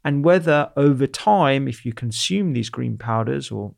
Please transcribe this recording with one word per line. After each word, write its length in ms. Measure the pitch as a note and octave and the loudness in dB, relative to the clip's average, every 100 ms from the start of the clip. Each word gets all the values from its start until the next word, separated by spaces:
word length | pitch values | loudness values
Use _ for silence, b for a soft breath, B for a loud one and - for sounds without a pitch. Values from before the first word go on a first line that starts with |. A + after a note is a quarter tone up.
and 220 | D3 C#3+ | -2 2
whether 480 | D#3 F#3 E3 D3 C#3+ | 4 4 4 2 2
over 320 | C#3+ C#3+ C3 C3+ | 2 4 4 0
time, 600 | - - G3+ C#3+ C3+ C3+ | -2 0 4 4 2 -2
if 160 | A#2+ | -6
you 80 | A#2+ | -10
consume 600 | A2+ A#2+ A2 - F#3+ F#3 | -6 -8 -6 -4 -2 0
these 160 | B2 A2 | -2 -4
green 260 | - B2 A2 | -6 -6 -6
powders 540 | A#2 A2+ A2+ C3+ C3 | -4 -2 -2 -4 -6
or 240 | G#2+ G2+ | -8 -10